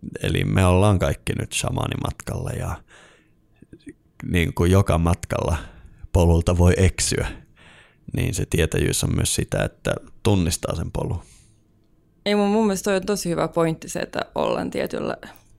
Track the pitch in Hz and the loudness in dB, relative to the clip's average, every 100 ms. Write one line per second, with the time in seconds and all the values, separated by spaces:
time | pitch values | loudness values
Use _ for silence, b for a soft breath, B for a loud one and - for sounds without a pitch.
0 | - - 95 90 98 101 92 92 104 92 | -14 -6 -2 -2 0 2 4 4 4 2
1 | 71 - - - - - - 131 - - | 0 -2 -4 -6 -6 -4 -4 -4 -4 -4
2 | - - - - - - 85 80 - b | -6 -6 -8 -8 -6 -6 -6 -8 -12 b
3 | b b b b _ _ - - - - | b b b b _ _ -20 -20 -20 -20
4 | _ - - 87 85 - 87 95 101 82 | _ -14 -2 0 0 2 4 4 4 2
5 | 82 87 - - - - B B B B | 2 0 -4 -4 -2 -4 B B B B
6 | B 95 85 85 85 90 87 87 92 - | B 2 4 4 4 4 6 6 4 2
7 | - - - - - _ B B B B | -2 -2 -4 -8 -18 _ B B B B
8 | - - - - - - 80 - - - | -8 -2 -2 -2 -2 0 0 2 0 0
9 | - - - - - - - - - - | 0 0 -2 -2 -2 -2 -4 -4 -6 -6
10 | - - - 98 82 - - 82 87 - | -8 -4 2 2 2 -2 -4 -6 -6 -6
11 | - 87 - b b b _ _ _ _ | -4 -6 -10 b b b _ _ _ _
12 | _ _ 202 208 202 208 220 190 208 190 | _ _ 0 2 2 2 2 0 0 0
13 | 185 202 175 160 160 170 165 165 - - | 0 -2 -2 -2 0 2 0 0 -6 -8
14 | - - - - - - - - - - | -6 -6 -6 -2 -2 -2 -2 -4 -4 -4
15 | - - - B B | -6 -8 -12 B B